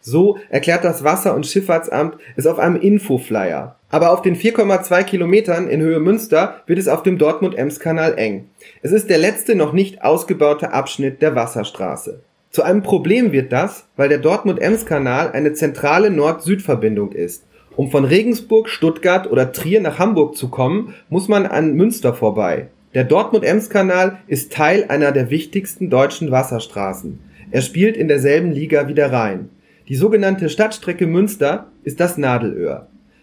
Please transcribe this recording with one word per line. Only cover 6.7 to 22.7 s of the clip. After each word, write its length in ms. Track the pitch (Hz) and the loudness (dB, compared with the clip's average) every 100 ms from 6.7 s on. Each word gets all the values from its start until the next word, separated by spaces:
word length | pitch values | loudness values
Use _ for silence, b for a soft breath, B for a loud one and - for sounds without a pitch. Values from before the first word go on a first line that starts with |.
| 170 | -2
es 80 | 185 | 0
auf 160 | 156 | 0
dem 140 | 190 165 | 0 2
Dortmund-Ems-Kanal 1000 | 151 160 190 - 139 - 165 160 160 - | 2 2 -2 -2 -4 -4 -4 0 0 0
eng. 280 | 110 98 - B B B | -2 -4 -12 B B B
Es 100 | 151 | 0
ist 180 | 208 202 | 0 2
der 100 | 165 | 2
letzte 360 | 185 208 - 202 | 2 0 0 2
noch 160 | 151 | 2
nicht 320 | 170 190 - | 0 0 -2
ausgebaute 720 | 131 170 - 151 147 147 - | 0 0 0 2 2 2 -2
Abschnitt 480 | 135 135 - 139 135 | -4 -4 -4 -4 0
der 140 | 156 123 | 0 0
Wasserstraße. 840 | 113 117 98 - 92 67 - - _ _ _ | -2 -4 -8 -6 -8 -8 -12 -16 _ _ _
Zu 140 | - | -2
einem 180 | 156 202 | 2 0
Problem 500 | 196 190 165 233 233 | 0 0 2 2 2
wird 220 | 135 127 | 0 0
das, 320 | 123 202 - _ - | -2 -2 -6 _ -2
weil 140 | 139 | 0
der 80 | 147 | 2
Dortmund-Ems-Kanal 1120 | 156 202 196 170 170 220 - 147 127 131 165 | 2 0 0 0 0 0 0 -2 0 -2 -2
eine 220 | 135 147 | -2 -2
zentrale 560 | 151 151 131 143 170 208 | 0 -4 -2 0 2 2
Nord-Süd-Verbindung 1040 | 156 147 160 170 196 - 113 110 104 101 | 2 0 0 -2 -2 0 0 0 -2 -4
ist. 320 | - 85 - _ b b - | -6 -8 -10 _ b b -6
Um 160 | 135 | 0
von 120 | 143 | 0
Regensburg, 640 | 135 180 226 226 - 220 220 | 2 2 2 -2 2 2 2
Stuttgart 640 | - 160 160 175 185 - | 0 -2 0 0 0 0
oder 200 | 131 127 | 0 0
Trier 280 | - 156 214 | -4 0 0
nach 200 | 165 - | 0 0
Hamburg 360 | 202 175 147 - | 0 2 0 -2
zu 140 | 127 | -6
kommen, 460 | - 131 202 240 B - | -2 -2 -2 -6 B -6
muss 180 | 180 190 | -2 0
man 180 | 208 - | 0 2
an 300 | 127 160 143 | 0 0 2
Münster 380 | 226 - 123 | 2 0 -2
vorbei. 540 | - 110 104 92 76 - | 0 0 0 -2 -4 -8